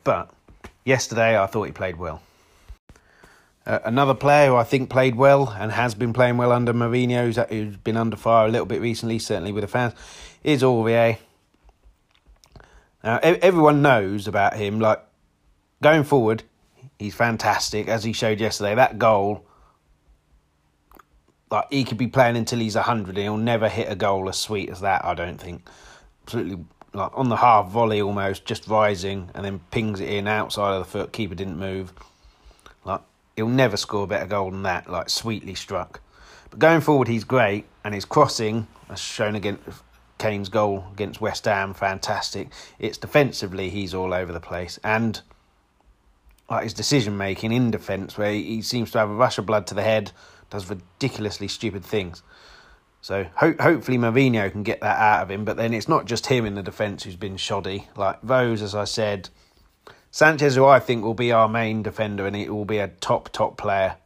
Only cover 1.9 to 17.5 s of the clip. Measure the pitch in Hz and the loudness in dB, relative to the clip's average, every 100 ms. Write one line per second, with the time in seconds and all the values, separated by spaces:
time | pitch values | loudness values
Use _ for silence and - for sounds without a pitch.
1.9 | 82 85 78 _ _ _ _ _ - _ | -6 -10 -10 _ _ _ _ _ -20 _
2.9 | - _ _ - _ _ _ - 110 110 | -20 _ _ -20 _ _ _ -4 -4 0
3.9 | 123 139 131 143 147 139 123 113 135 131 | 2 2 2 6 6 8 6 4 0 2
4.9 | 127 131 117 139 139 127 98 107 107 120 | 2 2 4 6 6 4 -4 -6 -2 -2
5.9 | 104 120 117 123 120 123 120 120 120 117 | -2 -4 2 2 4 2 4 2 0 0
6.9 | 123 123 123 120 113 113 107 107 98 - | 0 0 0 0 0 -2 -4 -6 -6 -4
7.9 | 113 113 104 113 113 110 113 - 117 117 | 0 -2 -2 4 6 6 2 -2 -2 -2
8.9 | 110 117 113 - 101 92 104 101 123 120 | -4 -4 -4 -4 -4 -4 -6 -4 -2 -2
9.9 | - - - - - 156 143 131 120 113 | -6 -20 -20 -20 -6 0 4 4 4 4
10.9 | 117 117 110 _ _ _ _ _ _ _ | 4 4 2 _ _ _ _ _ _ _
11.9 | _ _ _ _ _ _ - - - _ | _ _ _ _ _ _ -20 -20 -20 _
12.9 | _ 110 120 160 180 180 175 151 147 143 | _ -2 2 4 6 6 8 8 8 6
13.9 | 117 95 104 104 101 98 110 101 107 110 | 6 4 -4 -2 0 0 0 -4 2 2
14.9 | 107 - _ _ _ _ _ _ - 147 | 2 -4 _ _ _ _ _ _ 0 4
15.9 | 160 143 135 110 110 - _ _ _ 131 | 4 4 2 4 0 -4 _ _ _ -20
16.9 | _ 104 - 117 110 107 | _ -10 -2 0 2 0